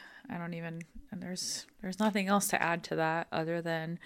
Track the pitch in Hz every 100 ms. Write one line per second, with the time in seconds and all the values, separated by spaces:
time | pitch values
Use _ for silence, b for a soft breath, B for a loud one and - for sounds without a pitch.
0 | B B - 175 170 170 165 165 165 -
1 | - 185 180 180 - - - - 190 185
2 | 220 214 190 202 202 180 165 170 - 160
3 | 160 165 165 - 160 170 170 165 160 170